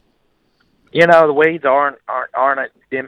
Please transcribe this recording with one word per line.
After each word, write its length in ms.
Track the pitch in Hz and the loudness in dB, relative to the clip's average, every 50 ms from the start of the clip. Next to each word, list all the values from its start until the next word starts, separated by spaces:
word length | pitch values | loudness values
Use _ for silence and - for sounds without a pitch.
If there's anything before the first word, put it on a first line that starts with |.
| _ _ _ _ _ _ _ _ _ _ _ _ _ _ _ _ _ _ - | _ _ _ _ _ _ _ _ _ _ _ _ _ _ _ _ _ _ -2
You 160 | 151 170 170 | 0 2 4
know, 180 | 170 165 160 | 6 4 4
the 60 | 151 143 | 4 2
weeds 320 | 143 156 160 165 165 143 | 0 0 0 -2 -2 -2
aren't, 320 | 135 131 143 143 143 131 - _ | -2 0 0 0 -2 -6 -8 _
aren't, 240 | - 117 127 123 - - | -10 -8 -8 -8 -8 -6
aren't 260 | 120 131 139 135 135 | -4 -2 -2 -2 -4
a, 420 | 131 117 - _ _ _ 135 131 131 | -6 -10 -14 _ _ _ -10 -10 -10